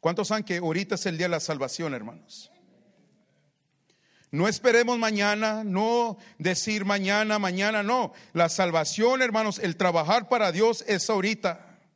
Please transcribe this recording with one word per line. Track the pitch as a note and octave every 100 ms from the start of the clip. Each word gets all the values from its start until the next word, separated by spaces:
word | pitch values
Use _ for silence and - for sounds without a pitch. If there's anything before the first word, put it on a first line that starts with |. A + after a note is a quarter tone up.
¿Cuántos | E3 F3 F#3+
saben | G#3+
que | G#3+ F3
ahorita | F3 D#3+ G3 G3
es | G3
el | E3
día | F3+
de |
la | E3
salvación, | - D3+ C3 - E3
hermanos? | C3 G#2+ E2 _ - - _ _ _ _ _ _ _ _ _ _ _ _ _ _ _ _ _ _
No | C#3 F#3+
esperemos | G#3+ B3 A#3 A#3+ A#3+
mañana, | A3+ G#3 G3+ G#3 A3 G#3+
no | G#3+ F#3 A3 A#3+ A#3 G#3 - _
decir | F3+ G3 - G#3+
mañana, | G3 G3+ F#3+ G3+ G#3+ G#3+
mañana, | G3 F3+ G3+ G#3+
no. | G3+ B3+ G#3 - -
La | E3 E3+
salvación, | - F#3 E3 D#3 - A3+ C4
hermanos, | B3+ A3 A3 F#3+
el | G3 D#3+
trabajar | F#3 E3 D#3 A3+ G#3+
para | B3 G#3
Dios | E3+ A3 A3+ -
es | G3+ -
ahorita. | G#3+ F#3+ A3 G3 E3+ - - _